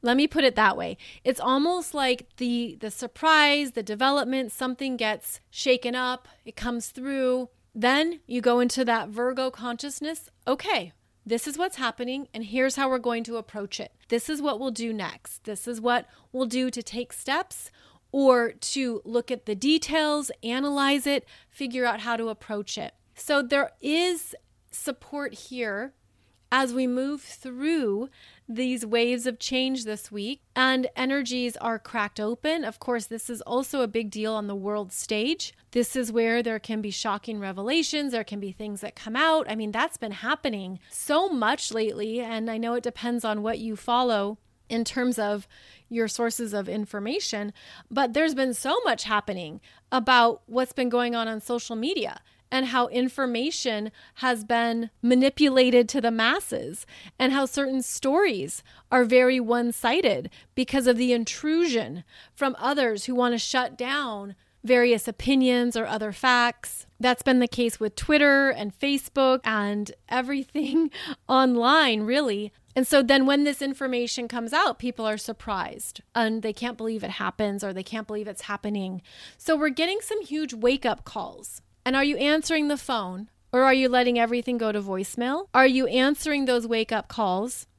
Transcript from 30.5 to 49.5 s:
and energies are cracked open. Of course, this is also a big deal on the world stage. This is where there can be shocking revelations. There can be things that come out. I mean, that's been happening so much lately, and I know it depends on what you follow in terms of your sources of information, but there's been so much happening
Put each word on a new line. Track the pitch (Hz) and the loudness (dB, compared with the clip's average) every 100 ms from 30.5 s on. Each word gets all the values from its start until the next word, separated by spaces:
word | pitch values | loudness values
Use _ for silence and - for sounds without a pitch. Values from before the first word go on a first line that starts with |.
| - | 0
and | 262 262 254 - | 2 2 -2 -2
energies | 254 277 247 247 240 220 | -2 0 -2 -2 -4 -4
are | 233 226 | -4 -4
cracked | - 233 208 - | -6 -4 -4 -4
open. | 214 240 302 330 | -4 -2 -2 -2
Of | 240 220 | -4 -8
course, | - 240 208 | -4 -4 -4
this | 226 - | -10 -10
is | 226 | -10
also | - 247 269 285 | -4 -4 -2 -2
a | 240 | 0
big | 226 214 | -2 -4
deal | 214 214 | -4 -4
on | 220 208 | -4 -4
the | 202 | -6
world | 190 208 190 | -4 -4 -6
stage. | - - 214 233 320 - _ _ | -8 -4 -2 0 -2 -6 _ _
This | 240 240 | -2 0
is | 262 233 | -2 -2
where | 226 226 233 | 0 2 2
there | 233 220 | 0 -4
can | - 220 | -4 -6
be | 208 | -4
shocking | 190 226 208 - 214 | -6 -4 -4 -6 -8
revelations. | 196 190 208 320 311 302 285 | -8 -6 -2 0 0 -2 -2
There | 240 | -4
can | 214 202 | -4 -8
be | 202 | -8
things | 185 214 202 | -10 -10 -8
that | - - | -10 -12
come | - 233 | -8 0
out. | 320 320 - | 4 4 0
I | 220 | -4
mean, | 214 | -4
that's | 214 311 - | -2 -2 -4
been | 220 | -10
happening | 190 226 302 277 214 185 190 - | -8 -4 -2 -2 -4 -8 -12 -12
so | - - 302 381 | -12 0 2 2
much | 294 220 285 - | 2 0 0 -2
lately, | 226 220 - 214 226 | -2 -2 -2 -4 -4
and | 233 226 226 | -4 -4 -4
I | 226 | -4
know | 233 240 | -2 -2
it | |
depends | 240 226 240 240 226 | -4 -6 -4 -2 -2
on | 214 | -2
what | 208 - | -2 -4
you | 220 208 | -6 -8
follow | - 240 254 214 202 214 _ _ _ | 0 2 2 0 -2 -6 _ _ _
in | 226 226 | -4 -2
terms | - 247 226 | 0 0 0
of | 208 208 196 - - - _ | 0 -2 -6 -20 -20 -20 _
your | 233 220 | -2 -2
sources | - 233 226 233 | 0 -2 -2 -4
of | 202 190 | -4 -4
information, | 196 208 208 202 330 - 214 208 - - - - | -6 -6 -6 -4 -4 -4 -6 -6 -10 -20 -20 -8
but | 226 277 | -2 0
there's | 240 320 269 | 2 0 2
been | 262 | 0
so | 240 269 359 453 | 0 -2 0 0
much | 233 | -2
happening | 214 214 - 185 165 | 0 -2 -2 -8 -8